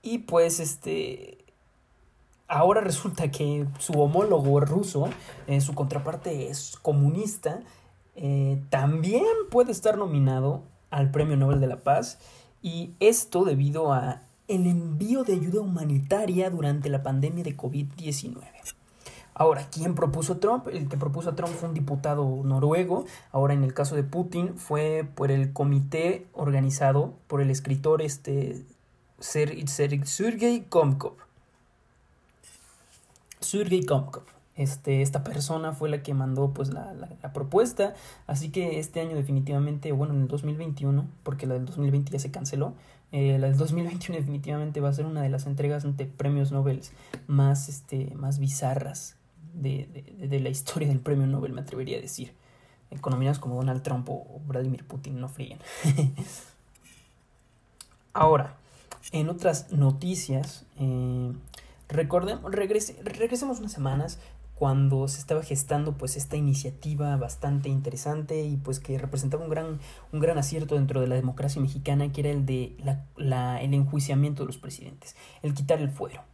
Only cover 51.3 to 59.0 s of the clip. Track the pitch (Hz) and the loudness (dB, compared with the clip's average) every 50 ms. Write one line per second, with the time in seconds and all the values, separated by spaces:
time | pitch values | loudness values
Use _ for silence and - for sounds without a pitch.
51.3 | 139 139 - 139 127 131 139 - - 127 131 139 131 - - - - - - - | 2 0 -2 -4 -6 -8 -10 -8 -8 -8 -6 -6 -6 -6 -6 -10 -10 -10 -12 -14
52.3 | - _ _ _ _ _ _ _ _ _ _ _ - 139 - 131 131 127 131 135 | -16 _ _ _ _ _ _ _ _ _ _ _ -14 -8 -4 -2 -2 0 2 0
53.3 | 143 139 - 127 123 123 131 131 131 131 - - 123 123 123 139 139 - - - | 0 -2 -2 -6 -4 -2 -2 0 -2 -2 -2 -2 -4 -4 -4 -6 -8 -10 -10 -14
54.3 | - 147 151 143 131 127 131 131 127 - - - - 135 139 143 139 123 127 131 | -16 -12 -8 -6 -4 -2 -2 -2 -4 -4 -8 -12 -12 -12 -10 -8 -8 -8 -8 -10
55.3 | - - 131 - - - - - - - - 151 139 143 147 131 - - 131 - | -10 -12 -12 -14 -14 -18 -18 -16 -12 -2 2 2 4 4 4 2 0 -2 -10 -10
56.3 | - - - - - _ _ _ _ _ _ - - - _ _ _ _ _ _ | -12 -16 -18 -20 -20 _ _ _ _ _ _ -20 -20 -20 _ _ _ _ _ _
57.3 | _ _ _ _ _ _ _ _ _ _ - _ _ _ _ _ _ - 156 156 | _ _ _ _ _ _ _ _ _ _ -20 _ _ _ _ _ _ 6 6 8
58.3 | 156 139 139 - - - - _ - - - _ - - | 8 6 4 0 -8 -18 -20 _ -20 -20 -18 _ -18 -14